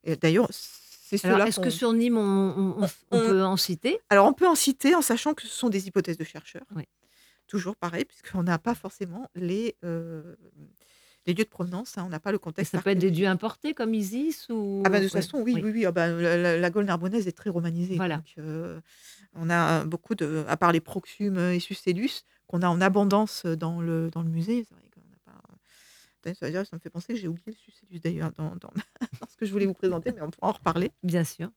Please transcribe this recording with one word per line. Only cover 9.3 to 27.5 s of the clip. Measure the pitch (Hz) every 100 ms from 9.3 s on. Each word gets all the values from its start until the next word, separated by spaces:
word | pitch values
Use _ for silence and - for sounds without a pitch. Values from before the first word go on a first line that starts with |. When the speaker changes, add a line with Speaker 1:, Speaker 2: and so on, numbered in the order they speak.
| 175
Speaker 1:
les, | 180 190 233 - 175
euh, | 165 165 160 165 156 165 147 147 _ _ _ _ _ -
les |
lieux | 175 220
de |
provenance, | - 180 180 247 -
hein, | 180
on |
n'a | 156
pas | 202
le | 202
Speaker 2:
Et |
Speaker 1:
contexte | 170 156 170
Speaker 2:
ça | 175
peut | 196
être | 190
des | 190
Speaker 1:
archéologique. | 165
Speaker 2:
dieux | 196
importés | 185 220 - 294
comme | 311 226
Isis | 220 190 233 302 302 -
ou | 226 202 196 196
Speaker 1:
Ah |
ben, | 202
de | 190
toute | -
Speaker 2:
oui, |
Speaker 1:
façon, | 170 294
oui, | 226 233
Speaker 2:
oui. |
Speaker 1:
oui, | 214
oui, | 220 190
ah |
ben, | 170 170 170
la, | 170 175
la, | 175 165
la | 180
Gaule | 190 202
narbonnaise | 170 185 226 185
est | -
très | 214
romanisée. | 175 170 165 180 175
Speaker 2:
Voilà. | 185 156
Speaker 1:
Donc, | 156 -
euh, | 156 160 175 160 - - - - _
on | - 165
a | 175 160 160 156
beaucoup | 175 _ 220
de, | 151 156 143
à | 156
part | 175
les | 170
Proximes | - 185 - - 202 185
et | 180 180
Sucellus, | - 190 - 180 254 - _ _ _
qu'on | 175
a | 180
en | 170
abondance | 190 196 202 202 214 - 175
dans | 160 160 170
le, | 170 165 165
dans | 165
le | 165
musée, | 165 180 240 220
c'est | -
vrai | _
qu'on | _ _
n'a | _ _
pas, | - _ - _ _ _ - _ _
peut-être, | - 185
ça | 143
veut |
dire, | 175 202
ça | 165
me |
fait | 165
penser | 170 -
que | 233
j'ai | 180
oublié | 170
le | -